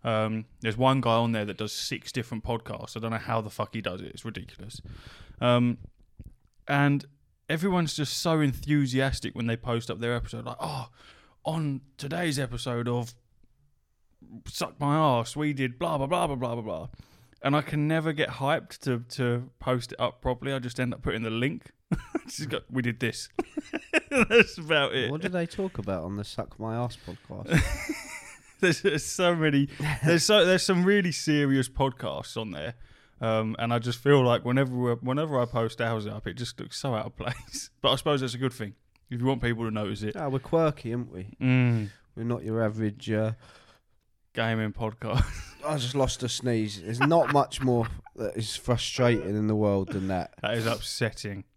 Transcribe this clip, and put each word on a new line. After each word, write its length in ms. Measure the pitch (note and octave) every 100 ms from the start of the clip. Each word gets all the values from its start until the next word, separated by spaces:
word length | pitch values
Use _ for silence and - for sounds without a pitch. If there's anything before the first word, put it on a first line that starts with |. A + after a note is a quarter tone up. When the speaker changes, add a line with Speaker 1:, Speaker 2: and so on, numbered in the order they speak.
Speaker 1:
Um, 420 | B2 A2 A2 A2 A2 -
there's 160 | A#2 A2
one 240 | C3 C3+
guy 140 | A#2 A2+
on 160 | A#2
there 140 | A2+ G#2
that 120 | F#2
does 140 | G#2+
six 400 | - - A2+ -
different 320 | C3 A#2 A2+
podcasts. 540 | - A#2 - G#2+ G#2+ A2
I 20 |
don't 120 | A2+
know 60 | A2+
how 240 | - A2+
the 80 | G#2+
fuck 240 | - G#2+
he 80 | A2+
does 200 | G2+ F#2
it. 60 | F#2
It's 180 | - A#2
ridiculous. 560 | G#2+ F2+ - G2+ - - - - - - -
Um, 380 | A#2+ A#2+ A#2+ - - _ _ - - - _ _ -
and 380 | C#3+ C#3+ C#3+ - _ _ _ -
everyone's 460 | D#3 G3 F3+ D#3+ -
just 220 | C#3+ -
so 220 | F3 D#3+
enthusiastic 960 | D3 B2 C#3 D3 C3+ B2+ C3+ B2 - -
when 120 | A#2
they 100 | A#2
post 340 | B2+ A#2 A#2
up 80 | -
their 160 | A#2 A#2+
episode, 300 | A2 A2+ A#2+
like, 120 | A#2+
"Oh, 300 | D3+ C#3 A#2+ _ - - _ _
on 380 | - D#3+ D3+ C3+ - -
today's 420 | C#3+ E3+ F3 C#3
episode 480 | B2+ A#2 B2+ A#2+ A#2+
of 260 | A#2+ A#2 - _ _ _ _ _ _ _ _ _ _ - A2+ -
Suck 320 | - D#2+ -
My 160 | C#3+ D3+
Arse, 400 | D#3 A#2+ A2+ D3
we 180 | D3+
did 240 | C#3 C3 A#2+
blah, 200 | E3+ D3+
blah, 100 | C3+
blah, 200 | F3 E3+
blah, 80 | C3+
blah, 180 | B2 A#2+
blah, 80 |
blah." 240 | G#2+ D#2+ - - - - - _
And 120 | C3+ D3
I 60 |
can 260 | - D3+ D3
never 260 | D#3+ D#3+
get 160 | D3+ -
hyped 500 | A#2+ C3+ C#3 - -
to, 200 | - A#2+ A#2+ -
to 340 | B2 A#2+ B2+ _
post 320 | - B2+ A#2+
it 60 | -
up 220 | A#2+ -
properly. 320 | C3 B2 C3+
I 60 | C3+
just 200 | B2 A#2+
end 140 | B2+
up 80 | -
putting 220 | - A#2
the 80 | A2
link. 400 | A2+ C3 A#3 - _ _
<laughs> 60 | - - - -
Just 200 | - A#2+
go, 120 | D3+ -
"We 120 | B2+
did 180 | A#2+ A2+
this." 260 | A#2 - - - - - -
<laughs> 380 | - - D#4 -
That's 480 | C#4 A3+ A#3 - -
about 380 | D#3 D#3 C#3 B2+
it. 160 | A#2+
Speaker 2:
What 100 | D3+
do 60 | F3+
they 180 | F3+ E3+
talk 320 | - F#3+ -
about 260 | G2 F#2
on 120 | E2+ G2+
the 80 |
Suck 340 | G#2 - G#2 -
My 180 | A2 A2+
Arse 220 | B2 - -
podcast? 560 | F#2+ - - - D#3+
Speaker 1:
<laughs> 500 | - - - - - - - - - _
There's, 200 | F#3 D#3+
there's 220 | G3 D3 -
so 300 | - F3+ E3+
many. 320 | D#3 C#3 C#3+ - D3+
Speaker 2:
<laughs> 200 | C3+ D3+
Speaker 1:
There's 180 | E3+
so, 220 | F3+ G#3+ F3
there's 180 | F#3
some 200 | - F3+ F3+
really 260 | G3+ F3+
serious 560 | - - D3 C#3+ C3+ B2+
podcasts 680 | - C3+ A#2+ A2 C#2 - A#2+
on 140 | A2
there, 240 | D2 D#2+ A#2+ - - _ -
um, 360 | A#2 A2 A2 A2+
and 140 | A#2
I 60 | A#2+
just 200 | B2 A#2
feel 240 | C#3 C#3+
like 220 | B2 A#2+ A#2+
whenever 280 | B2+ C3+ B2
we're, 200 | B2 A#2
whenever 460 | B2 C3+ D#3 C3+
I 40 | A#2+
post 360 | A#2+ A2+ -
ours 240 | A#2 A2+ G#2
up, 200 | G#2+ -
it 80 | F2+
just 240 | A#2+ -
looks 180 | - -
so 140 | C3+ A2
out 120 | -
of 80 | -
place. 520 | - - - - - _
<laughs> 60 |
But 100 | -
I 40 | C3
suppose 260 | D#3+ C#3+
that's 120 | C3 A#2+
a 20 |
good 160 | C3
thing 220 | - G#2 - _ _ _
if 100 | A#2+
you 60 | B2+
want 160 | A#2+
people 240 | A#2+ A2+ A2+
to 60 |
notice 320 | G#2+ G#2 G#2
it. 120 | G#2+ G#3
Speaker 2:
Ah, 120 | D3
we're 100 | C3
quirky, 540 | - E3 D#3 D3 A#2
aren't 180 | A#2+ A#2+
we? 160 | F2 G2 -
Speaker 1:
Mm. 480 | B2+ B2+ B2 A#2 G#2 - _ -
Speaker 2:
We're 80 |
not 200 | A#2 A#2
your 200 | F#2+ A2+
average, 460 | G#2+ A2 A2 G#2 -
uh, 200 | G#2+ A2 A2 - - - _ _ _ _ _ _
Speaker 1:
Gaming 380 | - A2+ A2 A2
podcast. 520 | - A2 A2+ A2+ A#2 - - -
<laughs> 200 | - D3
Speaker 2:
I 80 | D3+
just 160 | B2 C3+
lost 280 | B2+ -
a 60 | A#2+
sneeze. 520 | - B2 A2+ G#2+ G2+
There's 180 | F2 A#2
not 320 | C#3 E3 C#3+
much 260 | C#3+ - -
more 260 | C3 A#2+ A2 - - -
that 220 | G#2+ -
is 180 | A2 -
frustrating 800 | - A#2 - - B2 A2+ F#2 G#2+
in 120 | G#2+
the 80 | G#2+
world 340 | G#2 G2 F#2+
than 180 | G2 F#2+
that. 260 | F#2 - -
Speaker 1:
That 120 | G2+
is 120 | A#2 A2+
upsetting. 760 | A2+ - - A2+ - G#2 G2 -